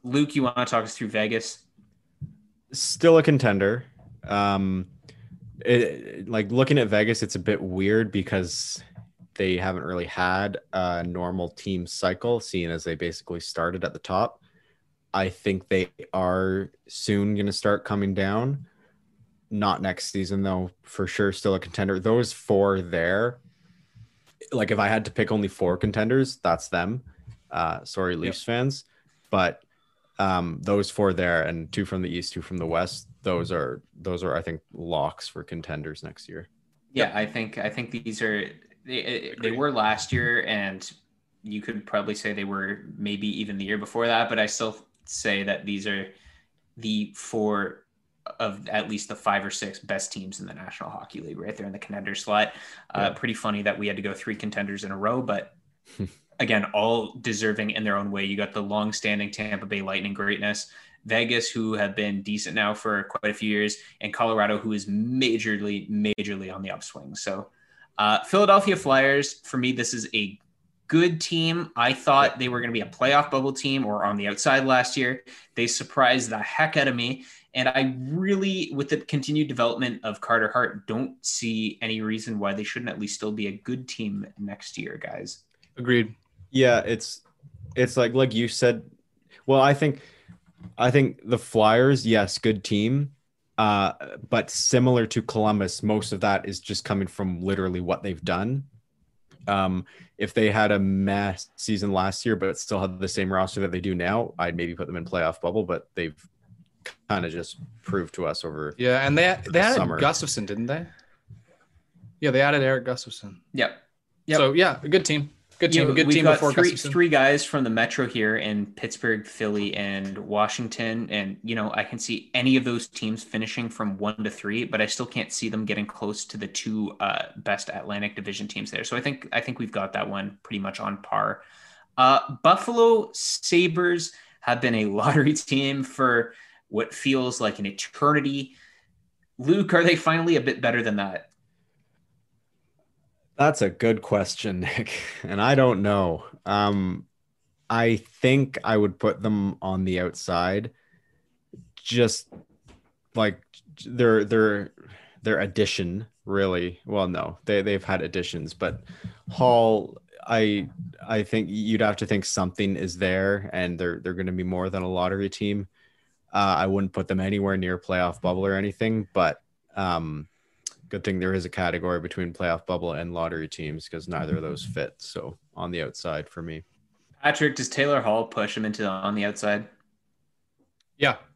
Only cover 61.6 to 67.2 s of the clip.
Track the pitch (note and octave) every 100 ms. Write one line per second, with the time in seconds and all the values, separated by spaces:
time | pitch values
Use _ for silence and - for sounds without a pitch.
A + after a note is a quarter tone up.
61.6 | A2 G#2+ G2+ G2 G#2 G2 G2 G#2 F2+ G2
62.6 | G#2 G#2+ A2 G2+ G2+ - G#2+ G#2 G#2+ G#2
63.6 | G#2+ - - _ G#2+ - A#2 A2 G#2 G#2
64.6 | A2 G#2+ G2 G2+ A#2 B2+ B2+ A2+ A2 G#2
65.6 | G#2 G2+ G2+ G#2 G#2 G#2+ G#2 G2 F#2+ F#2+
66.6 | F#2+ F2+ - - C#2 F#2+